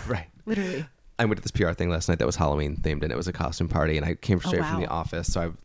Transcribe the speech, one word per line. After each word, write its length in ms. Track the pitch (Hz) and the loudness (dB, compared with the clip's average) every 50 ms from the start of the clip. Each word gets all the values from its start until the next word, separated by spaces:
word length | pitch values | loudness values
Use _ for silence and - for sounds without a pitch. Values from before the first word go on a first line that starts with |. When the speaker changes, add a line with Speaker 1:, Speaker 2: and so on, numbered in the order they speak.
| - | 2
Speaker 1:
right. 200 | - - 85 - - - - - | -2 -4 -4 -6 -10 -18 -12 -6
Speaker 2:
Literally. 400 | 220 220 202 190 180 175 139 156 - - _ _ - - - | -4 -2 -2 -2 -4 -4 -6 -8 -10 -14 _ _ -10 -2 0
Speaker 1:
I 60 | 117 | 2
went 140 | 107 107 - | 2 2 0
to 40 | |
this 100 | - - | -2 -2
P 120 | - - 92 | 0 2 2
R 80 | 82 | 2
thing 160 | 85 - 87 87 | 2 0 0 0
last 200 | 82 82 - - | 0 0 2 2
night 80 | 85 - | 2 2
that 80 | 60 | 2
was 100 | 65 - | 2 2
Halloween 400 | - 80 71 73 76 73 73 78 | 2 2 2 4 2 0 0 -2
themed, 260 | - - 78 76 73 | 0 0 0 0 0
and 80 | 87 80 | 0 -2
it 40 | 58 | -2
was 120 | 71 85 90 | -2 -4 -4
a 40 | |
costume 360 | - - 85 73 - - 90 78 | -4 -2 -4 -4 -2 -2 -2 0
party, 280 | - 78 78 80 78 | 2 2 2 2 2
and 80 | 76 76 | 2 0
I 100 | 85 87 | 0 -2
came 260 | - - - 92 85 - | -2 2 2 2 2 2
Speaker 2:
Oh, 40 | 180 | 0
Speaker 1:
straight 160 | - 85 82 | 0 0 0
from 180 | - 85 90 | 0 -2 -2
the 60 | - - | -2 -2
Speaker 2:
wow. 80 | 80 | -2
Speaker 1:
office, 360 | 85 78 - 80 85 85 - | -4 -4 -4 -4 -2 -2 0
so 80 | - 90 | 0 0
I 100 | 85 82 82 - | -2 -2 -6 -8